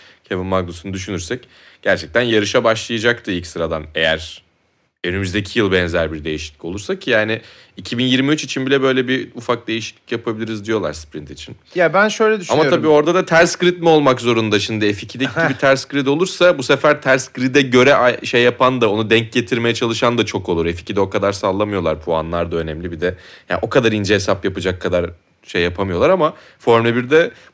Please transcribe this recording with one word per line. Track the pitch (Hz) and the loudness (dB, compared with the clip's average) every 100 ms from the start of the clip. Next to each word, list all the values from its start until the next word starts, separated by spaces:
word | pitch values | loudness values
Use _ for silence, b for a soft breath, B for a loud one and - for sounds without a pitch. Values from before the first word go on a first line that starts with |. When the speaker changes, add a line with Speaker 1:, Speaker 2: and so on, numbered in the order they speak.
| B B | B B
Speaker 1:
Kevin | _ 95 92 | _ -8 -2
Magnussen'ı | 95 87 85 98 | -2 -4 -10 -10
düşünürsek | 95 92 92 87 123 - b b b | -10 -8 -8 -6 -10 -12 b b b
gerçekten | - 90 78 117 | -2 -2 0 -2
yarışa | 123 110 104 127 | 2 0 2 0
başlayacaktı | 117 110 - 117 117 117 - | 2 0 -2 -2 0 -2 -4
ilk | 90 87 | -6 -6
sıradan | 87 82 80 78 | -6 -4 -4 -6
eğer | 80 80 80 82 - _ _ _ _ _ _ | -2 0 0 -4 -16 _ _ _ _ _ _
önümüzdeki | 87 95 92 101 95 - | -6 -4 -2 -4 -4 -2
yıl | 101 | 2
benzer | 92 87 85 80 | 2 0 -2 -2
bir | 80 | -4
değişiklik | 78 78 80 - | -8 -8 -10 -12
olursa | 82 98 101 190 | -12 -10 -8 -8
ki | - | -2
yani | 110 107 113 B B B - | 0 0 -4 B B B -18
iki | - 120 | -10 -4
bin | |
yirmi | 127 127 135 | 0 0 0
üç | 151 | -2
için | - 135 131 | -4 -6 -2
bile | 139 | 0
böyle | 131 131 123 | 2 0 -2
bir | 131 - | -4 -6
ufak | 123 113 120 - | -12 -6 -4 -4
değişiklik | 113 110 - - | -8 -8 -16 -8
yapabiliriz | 113 113 110 113 110 | -8 -6 -6 -6 -8
diyorlar | 98 110 82 | -4 -2 -2
sprint | 78 - 78 73 | -8 -12 -14 -14
için. | 71 - - _ | -16 -18 -20 _
Speaker 2:
Ya | 175 165 | 0 2
ben | 180 214 | 4 2
şöyle | 202 220 220 | 2 0 0
düşünüyorum. | 175 117 143 | 0 2 4
Speaker 1:
Ama | 127 | 2
tabii | 151 | 4
orada | 147 151 | 4 4
da | 175 | 2
ters | 180 165 170 - | 4 4 4 4
grid | 180 180 | 0 2
mi | 165 | 4
olmak | 156 143 113 | 6 4 2
zorunda | 117 113 110 104 | 2 0 2 0
şimdi? | 101 110 104 | 0 -2 0
F | 101 | -2
ikideki | 110 120 131 | -6 -6 -6
gibi | 135 160 | -2 -2
Speaker 2:
Heh. | 131 | 0
Speaker 1:
ters | 139 135 - | 2 2 0
grid | 143 135 | -2 0
olursa | 147 185 - 180 175 | 0 -2 2 2 2
bu | |
sefer | 127 139 151 147 | 2 2 4 2
ters | 131 131 - | 2 0 0
grid'e | - 127 135 | -4 0 2
göre | 131 123 127 | 4 6 6
ay-, | 131 123 117 107 | 6 4 0 -2
şey | 123 | 2
yapan | 120 113 127 131 | 2 4 0 2
da | 113 | 2
onu | 104 110 | 2 2
denk | 113 113 | 2 2
getirmeye | 123 117 120 117 | -2 -2 0 0
çalışan | 110 117 107 123 117 | 0 -2 0 0 2
da | 110 | 0
çok | 98 92 | -2 -2
olur. | 85 82 | 0 0
F | 85 | -4
ikide | - 101 | -4 -2
o | 95 | 0
kadar | 107 98 | 0 0
sallamıyorlar. | 98 101 95 104 101 80 78 | 0 -2 0 -2 -2 -2 -4
Puanlar | - 80 80 85 85 | -2 -2 -2 -4 -2
da | 82 | -4
önemli | 80 76 90 | -4 -8 -10
bir | 82 | -4
de. | 87 90 B B B | -4 -4 B B B
Yani | 87 | -6
o | 110 | 0
kadar | 139 113 | 2 2
ince | 107 95 | 0 0
hesap | 101 98 95 | 0 0 -2
yapacak | 98 92 87 87 | -4 -4 -6 -4
kadar | 90 87 87 - _ _ - | -2 -2 -4 -10 _ _ -8
şey | 95 | -2
yapamıyorlar | 87 87 98 87 139 | -2 -2 -4 0 2
ama | 185 156 B B B | 2 0 B B B
Formula | - 117 117 117 | 2 4 4 0
birde | 123 156 170 B B | 2 2 2 B B